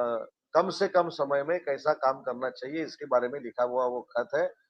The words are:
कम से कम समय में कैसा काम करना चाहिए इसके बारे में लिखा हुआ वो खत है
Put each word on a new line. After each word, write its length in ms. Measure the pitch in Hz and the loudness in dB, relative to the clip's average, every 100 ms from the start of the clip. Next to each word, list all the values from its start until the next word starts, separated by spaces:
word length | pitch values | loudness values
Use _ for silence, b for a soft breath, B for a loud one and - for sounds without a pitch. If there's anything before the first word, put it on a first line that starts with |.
| 120 113 117 _ _ | 0 -2 -6 _ _
कम 160 | 160 185 | 0 2
से 180 | - 196 | 0 2
कम 220 | 180 170 | 2 2
समय 340 | 160 139 139 | 0 0 0
में 160 | 143 175 | 0 -2
कैसा 340 | 175 139 151 | -2 -2 0
काम 280 | 151 131 135 | 2 2 0
करना 280 | 127 120 127 | -4 -4 -4
चाहिए 360 | - 131 160 143 | -6 -8 -6 -6
इसके 200 | - 147 | -8 2
बारे 240 | 123 123 | 2 2
में 100 | 139 | -2
लिखा 240 | 120 120 | -8 -2
हुआ 220 | 123 127 123 | 0 2 0
वो 160 | 123 | -2
खत 280 | - 120 120 147 | -4 -4 -2 0
है 180 | 180 - _ | -2 -4 _